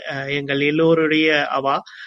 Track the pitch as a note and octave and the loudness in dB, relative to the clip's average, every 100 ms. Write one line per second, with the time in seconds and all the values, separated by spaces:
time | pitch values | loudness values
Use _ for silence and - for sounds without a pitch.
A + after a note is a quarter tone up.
0 | - C#3 C3+ C#3+ C#3 C#3 C#3+ D#3 E3 E3 | -6 -8 -6 -6 -4 -2 0 2 4 4
1 | D#3 D#3 D#3 D3+ C#3+ C#3 C3+ D3+ - - | 2 2 2 2 0 -2 -2 -2 -4 -16